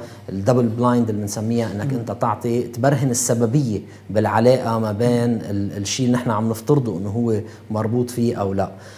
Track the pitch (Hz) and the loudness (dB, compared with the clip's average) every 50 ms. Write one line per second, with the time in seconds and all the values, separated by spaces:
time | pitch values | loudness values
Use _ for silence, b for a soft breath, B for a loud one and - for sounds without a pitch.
0 | - - - - - - 92 98 98 113 123 123 120 113 107 117 123 123 123 120 | -4 -10 -16 -16 -12 -10 -8 -2 0 2 2 4 2 2 0 0 2 2 4 4
1 | 117 110 104 104 104 98 - 113 107 113 117 117 113 107 98 101 - 139 135 120 | 2 2 0 -2 -4 -4 -4 -4 -2 -2 0 0 -2 -2 -4 -4 -2 -2 -2 -2
2 | 113 - 101 - 127 117 107 - - 120 117 123 117 - - 117 120 139 123 117 | -4 -4 -4 -2 -2 -2 -2 -2 -2 -2 0 0 -2 -4 -4 0 2 2 2 2
3 | 143 131 120 123 - - 120 120 120 113 120 151 139 117 104 92 B B B B | 2 0 0 0 0 0 2 2 2 2 2 2 2 0 -2 -4 B B B B
4 | B - 92 107 107 98 101 110 117 123 127 123 123 117 113 113 110 107 104 101 | B -4 0 0 2 2 2 4 6 6 6 4 2 0 0 0 0 0 0 0
5 | 120 120 120 120 120 120 117 107 - 101 101 101 101 95 - 101 98 - - - | 2 2 2 2 2 2 0 -2 -2 -4 -4 -4 -4 -4 -4 -6 -6 -4 -2 0
6 | 131 123 123 120 - 123 110 104 113 113 110 - - - 147 143 123 113 87 85 | 2 2 2 2 0 0 0 0 0 0 -2 -2 0 2 2 4 2 0 -2 -4
7 | 101 104 98 120 120 117 110 104 101 B B B B - 107 107 107 107 117 123 | -4 -4 -2 0 0 0 0 0 -2 B B B B -6 -4 -2 -2 0 0 0
8 | 123 120 - 117 117 117 113 - 101 95 98 98 95 85 B B B B B | 0 0 0 0 0 0 0 0 -2 -2 0 0 -2 -2 B B B B B